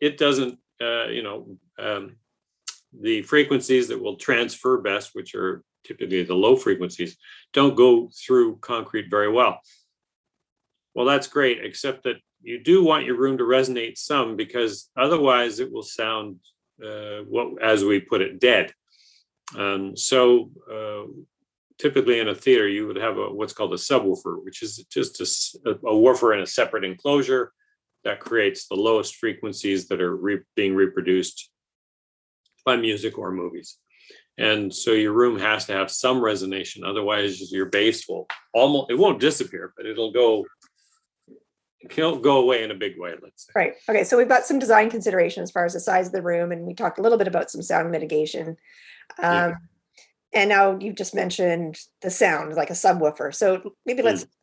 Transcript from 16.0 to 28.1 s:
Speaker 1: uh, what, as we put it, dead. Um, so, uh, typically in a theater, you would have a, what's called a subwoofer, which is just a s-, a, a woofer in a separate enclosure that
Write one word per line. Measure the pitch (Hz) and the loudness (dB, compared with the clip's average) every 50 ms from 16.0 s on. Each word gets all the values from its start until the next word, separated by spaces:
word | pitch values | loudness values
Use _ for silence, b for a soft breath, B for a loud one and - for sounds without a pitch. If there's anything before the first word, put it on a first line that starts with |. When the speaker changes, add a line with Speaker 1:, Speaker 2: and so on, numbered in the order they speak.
| 113 110 113 110 104 104 92 90 _ _ _ _ _ _ _ - 110 | -6 -4 -4 -6 -8 -10 -14 -18 _ _ _ _ _ _ _ -18 -16
Speaker 1:
uh, | 107 107 107 107 104 104 104 101 - | -14 -14 -12 -12 -12 -12 -14 -10 -6
what, | - 120 120 - - - 110 | -4 -4 -4 -4 -6 -2 0
as | 110 110 104 98 | 2 2 4 4
we | 101 101 98 | 4 2 2
put | 92 - 117 98 95 | 0 0 0 0 0
it, | 95 92 92 | -2 -2 2
dead. | - 123 117 95 85 - - _ _ _ b b b b b b b b _ _ _ - - | 4 4 4 4 2 0 -6 _ _ _ b b b b b b b b _ _ _ -18 -10
Um, | 101 101 101 98 95 98 98 98 | -6 -4 -4 -4 -4 -6 -8 -8
so, | - - - 135 127 123 123 123 120 113 - - - _ - 110 | -6 -4 0 2 4 6 6 6 4 2 -2 -14 -20 _ -14 -12
uh, | 110 107 107 107 104 104 - - - - _ _ _ _ _ _ _ _ _ _ - | -12 -10 -10 -10 -12 -14 -16 -18 -20 -20 _ _ _ _ _ _ _ _ _ _ -4
typically | - 147 139 139 107 120 120 117 | -2 0 2 2 2 4 2 2
in | 113 107 | 2 -2
a | 98 | -4
theater, | 101 - 139 127 117 107 101 | -2 2 4 4 6 4 2
you | 98 104 107 | 0 -2 -4
would | 104 101 | -6 -6
have | 98 110 113 101 98 | -4 -4 -4 -4 -4
a, | 101 98 95 | -6 -6 -6
what's | 101 107 104 - | -6 -8 -8 -6
called | - 107 87 90 | -6 -6 -4 -4
a | |
subwoofer, | 90 - - 139 127 110 95 90 - - 87 85 82 - | -4 -2 0 0 2 2 0 -2 -4 -4 -10 -10 -10 -12
which | 95 - - 113 | -14 -14 -12 -12
is | 107 107 - 92 - | -12 -12 -12 -14 -8
just | - - - - - - | -6 -4 -4 -4 -6 -8
a | - | -6
s-, | - - - - - - - - | -4 -4 -4 -4 -6 -8 -8 -6
a, | 117 104 - - | -6 -6 -4 -2
a | 120 107 | 0 4
woofer | 107 113 127 127 127 123 113 107 | 6 6 6 6 6 4 2 2
in | 101 | 2
a | 92 | -2
separate | - - - 120 - - 107 95 | -4 -2 -2 -2 0 -2 -4 -6
enclosure | 92 90 90 - 143 143 143 131 120 131 127 117 - _ _ _ _ _ _ _ _ _ _ - | -6 -8 -6 -2 0 0 0 2 0 0 -2 -2 -4 _ _ _ _ _ _ _ _ _ _ -8
that | - | -8